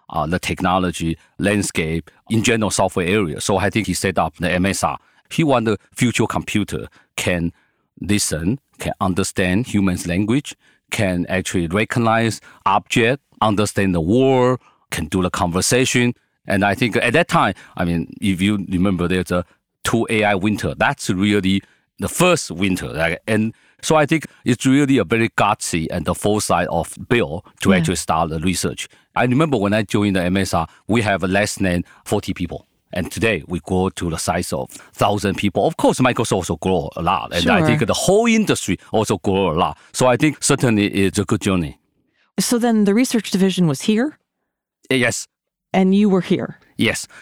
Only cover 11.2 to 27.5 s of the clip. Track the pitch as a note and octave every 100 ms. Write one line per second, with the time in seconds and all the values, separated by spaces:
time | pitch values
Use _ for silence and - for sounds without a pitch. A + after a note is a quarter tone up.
11.2 | F2 F#2+ - F#2+ E2+ G2 A2 A#2+ A2+ A2+
12.2 | A2+ - - - G2 G2+ - A#2 A2+ C#3+
13.2 | _ _ G#2+ G2+ G#2 - G2 F2 D#2+ A#2+
14.2 | C3+ C3 B2 B2+ - _ _ - D#2+ F#2+
15.2 | F2+ - F2 F2+ - B2 B2+ B2 A#2+ -
16.2 | _ _ - G2 G2+ G2 A#2+ A2 A#2+ C#3+
17.2 | F3 E3+ A#2 - - - F2 E2+ - -
18.2 | G2+ F2 G2 G#2 F2 F2+ G2 F2+ F2 F#2
19.2 | F2 F2 - _ _ _ - A#2 A2 A2
20.2 | G#2 G2 G#2+ G2+ D#2+ - A2+ D3 - F#2
21.2 | G#2 G2+ F#2+ G2 - _ _ _ G2 -
22.2 | F3+ E3+ - E2 G2 F2+ B1 C#2 E2 E2
23.2 | - A2 A2 - _ _ - D#3 C#3 D#3+
24.2 | - _ - B2 C3+ C3+ C#3 C3 E2 A#2
25.2 | A2+ - G#2 G#2+ - E2+ D#2+ F2 D#2+ E2+
26.2 | G#2 G#2 - F2 F2 E2 D#2+ - F#2 A#2+
27.2 | D#2 E2 -